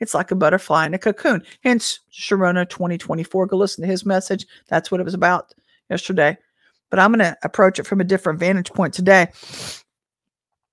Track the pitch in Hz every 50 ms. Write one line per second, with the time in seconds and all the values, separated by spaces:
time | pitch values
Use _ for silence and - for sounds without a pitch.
0 | 233 220 - - 185 - - 190 170 151 175 190 - - 156 156 160 151 160 185
1 | - 220 208 - - 320 247 175 - - - - - 254 247 233 - - - -
2 | - _ _ - - - 208 196 190 180 175 180 180 180 - - 185 175 175 170
3 | - - 156 160 165 - - 190 185 190 196 190 202 190 - - 165 185 190 185
4 | - 202 196 185 190 - 196 190 - - - - _ _ - 160 160 - 196 180
5 | 180 - 185 185 175 175 180 170 - - _ _ _ _ _ _ _ _ 180 175
6 | - - 190 180 147 147 - - _ _ _ _ _ _ _ _ _ _ - 190
7 | 185 208 233 226 208 170 151 - - 170 - - 202 190 185 - - - 208 196
8 | 185 180 190 185 - 180 156 165 170 180 196 190 180 - - - 190 151 - -
9 | 180 185 196 190 175 175 - - - - - - - - - - - _ _ _
10 | _ _ _ _ _ _ _ _ _ _ _ _ _ _